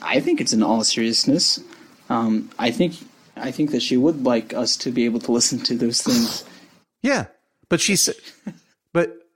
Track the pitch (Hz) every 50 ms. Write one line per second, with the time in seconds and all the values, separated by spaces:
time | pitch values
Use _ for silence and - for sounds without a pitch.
0 | - - 107 139 - 349 339 - - - - 110 104 90 113 113 110 - - 120
1 | 113 113 113 - - - 147 - - - - - - - - - - - - _
2 | _ - 123 117 117 110 107 110 - - - - 117 117 117 - 180 165 - -
3 | - - - _ _ - _ 107 120 127 - - 151 143 - 120 - - 131 123
4 | 131 165 165 143 123 123 120 113 110 - - 120 120 - - - - 135 120 127
5 | 117 117 113 117 - - 120 120 - - 135 120 - - 120 120 123 117 120 -
6 | - 135 123 117 117 110 - - - - - - - - _ _ _ _ _ _
7 | - 277 277 202 - - - _ _ _ _ _ _ _ 175 - - - 196 -
8 | - - - - - - - _ _ 180 - - _ _ _ _ _ _ - 175
9 | 170 170 - - - _ _